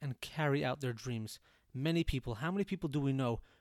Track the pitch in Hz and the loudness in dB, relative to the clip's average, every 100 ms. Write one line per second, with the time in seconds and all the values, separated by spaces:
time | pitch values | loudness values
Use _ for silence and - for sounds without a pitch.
0 | 143 127 - - 151 139 135 127 131 113 | -8 -6 -8 0 2 4 2 0 -2 -4
1 | 127 117 107 - - _ _ 127 151 170 | -4 -4 -4 -10 -18 _ _ -2 2 2
2 | 165 135 123 107 160 196 196 185 160 143 | 2 0 -2 -4 -2 0 0 -2 0 2
3 | 139 135 123 117 - _ | 2 2 2 0 -6 _